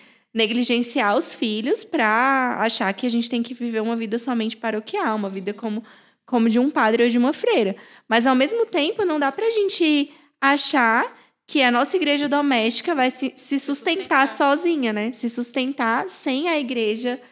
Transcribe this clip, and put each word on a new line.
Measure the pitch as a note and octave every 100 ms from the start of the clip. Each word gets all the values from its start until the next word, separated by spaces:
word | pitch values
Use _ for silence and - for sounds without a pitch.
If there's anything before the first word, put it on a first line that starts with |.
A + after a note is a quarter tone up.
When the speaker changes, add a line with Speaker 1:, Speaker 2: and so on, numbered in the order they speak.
| - _ _
Speaker 1:
negligenciar | A3+ G#3+ A#3 A#3+ A#3+ A#3 C#4+ G#3 G#3+
os | -
filhos | - A3+ G#3+ A#3+ A4
pra | - D#4 A3 A3 C4 C4+ B3 A#3+
achar | A3 - G3
que | G3 B3
a |
gente | A#3 A#3
tem | A#3+
que | A#3
viver | B3 A#3+ A3
uma | A3 A#3
vida | A3 A#3
somente | C4+ A#3 A3 -
paroquial, | A3+ G#3+ A3 G4+ D4 G#3+
uma | G3
vida | F#3+ F#3+
como, | G#3+ A3+ G#3+ - - _ _ -
como | B3 A3+
de | A3+
um | C4+
padre | D4+ A3 A3+
ou | A#3+
de | A#3+
uma | B3
freira. | D#4 A#4+ F4+ G3 G3 - - -
Mas, | A#3 B3+
ao |
mesmo | B3+ C#4+ A#4 A4+
tempo, | F4 D4+ A#4
não | F#4 D4+
dá | C#4
pra | - A4+
gente | A4 G4 - D#4+ D4 C#4+ - _ _
achar | C4+ C#4+ - C#4+ A#3 A#3 A#4 - _ _ -
que | D4+
a | B3
nossa | A#3+ C#4+ F#4
igreja | D4 C#4+ C#4+
doméstica | C#4+ C#4+ B3 A3 A#3 -
vai | D4+ B3+
se, | - C4
se | - - C#4
sustentar | - C#4 F4 F4 - C#4+ C#4
Speaker 2:
Sustentar. |
Speaker 1:
sozinha, | - C#4+ D4 F4 D#4 A#3
né? | G#3 A3
Se | B3 A#3
sustentar | A#3+ A#3+ C4+ B3+ C#4 A3+ A#3 F#4+
sem | - D4 C4 E4+
a | D#4
igreja, | B3 A#3+ G#3+ A3 B3 B3+ -